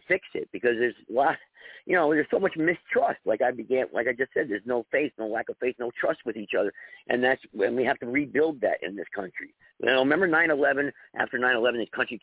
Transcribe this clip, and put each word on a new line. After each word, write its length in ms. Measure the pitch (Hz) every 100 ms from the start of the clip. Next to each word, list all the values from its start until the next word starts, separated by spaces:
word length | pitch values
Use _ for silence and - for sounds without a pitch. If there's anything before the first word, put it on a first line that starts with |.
| -
fix 180 | 185 -
it, 140 | - -
because 240 | 101 123 113
there's 160 | 120 - -
a 40 |
lot, 220 | 113 143 151 - _ - - -
you 80 |
know, 160 | 180 151
there's 140 | 156 143
so 80 | -
much 160 | 190 160
mistrust. 640 | 160 135 - - 139 - -
Like 160 | 107
I 100 | 123
began, 360 | 123 107 127 120
like 140 | 98 120
I 60 |
just 180 | 120 131
said, 160 | - 151
there's 120 | 104 113
no 200 | 123 113
faith, 200 | 135 143 -
no 80 | 110
lack 220 | 113 -
of 80 | 113
faith, 160 | 127 123
no 140 | 120 -
trust 200 | - 160 -
with 120 | 110
each 140 | 104 -
other, 140 | 101 - - - -
and 120 | 120
that's 200 | 127 131 -
when 240 | 104 98 120
we 80 |
have 160 | 123 139
to 60 | 123
rebuild 560 | 127 143 123 160 143
that 200 | 101 85
in 140 | 82 101
this 120 | 85
country. 400 | - 92 - - _ _ _
You 60 | 117
know, 100 | 131
remember 280 | 135 151 190
nine 240 | 160 165
eleven? 400 | 143 143 139 143 - - -
After 200 | 113 123
nine 200 | 127 120
eleven, 240 | 120 117
this 80 | 104
country 260 | - 123 117